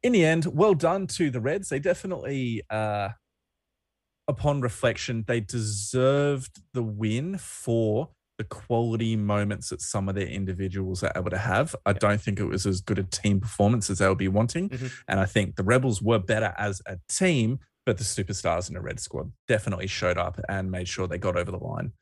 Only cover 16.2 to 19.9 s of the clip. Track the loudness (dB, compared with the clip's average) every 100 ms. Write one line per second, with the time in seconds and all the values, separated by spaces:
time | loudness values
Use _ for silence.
16.2 | 4 0 0 -2 -4 -4 -8 -14 -6 2
17.2 | 4 4 2 0 -6 _ -2 0 0 -4
18.2 | -4 -2 0 0 -2 -8 -8 -8 -8 -8
19.2 | -10 -14 _ 0 0 -4 -4